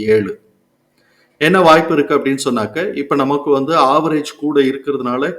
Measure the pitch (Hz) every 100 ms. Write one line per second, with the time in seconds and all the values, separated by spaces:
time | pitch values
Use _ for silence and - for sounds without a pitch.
0 | 107 110 98 - _ _ _ _ _ _
1 | _ _ _ - 156 190 170 160 165 156
2 | 143 147 131 135 135 120 107 156 190 143
3 | 143 143 135 143 147 139 135 165 135 151
4 | 160 151 - - 147 143 131 135 143 135
5 | 123 127 151